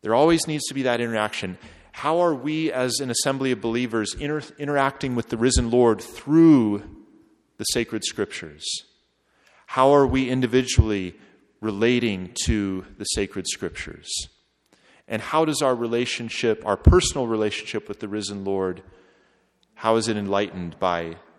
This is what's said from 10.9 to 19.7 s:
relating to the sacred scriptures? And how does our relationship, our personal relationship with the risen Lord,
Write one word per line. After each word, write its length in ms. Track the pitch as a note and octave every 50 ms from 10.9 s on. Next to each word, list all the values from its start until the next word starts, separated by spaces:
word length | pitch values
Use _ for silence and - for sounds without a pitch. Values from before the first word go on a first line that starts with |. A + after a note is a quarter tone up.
| G#2 G2 F#2 F2+ - - - _ _ _ _ _ _ _ -
relating 720 | A2 G2+ G2 A2 A#2 B2 A#2+ A#2 A#2 G2+ F#2 F#2 F2+ - - -
to 400 | - A2+ G#2+ G2+ G2 F#2+ F#2 F#2 - - _
the 60 | G#2
sacred 420 | - - A2 G2+ F#2+ - G2+ F2+ -
scriptures? 600 | - - - E2+ - - - - - - - - - - - - _ _ _ _ _ _ _ _ _ _ _ _ _ _ _ _
And 140 | - G#2+ -
how 240 | - D#3 D#3 D#3+
does 160 | D#3 D3+ B2 D3
our 120 | C3+ B2+
relationship, 880 | A#2 A#2 A#2 A#2 A#2 B2 A#2 - - A#2+ A2+ - - - A#2 A2 - -
our 100 | A2 G2+
personal 500 | - - - - F3+ F3 - - C#3+ B2+
relationship 640 | A2+ A2+ A2 G#2+ G#2 G#2 - - - - G#2+ - -
with 120 | G#2 -
the 80 | - G2+
risen 360 | G2+ G#2+ G2+ F#2+ G2+ G2+ G2
Lord, 380 | G2 G2 F#2+ F#2+ F#2 F2+ F2 - - - _ _ _ _ _ _ _ _ _ _ _ _ _ _ _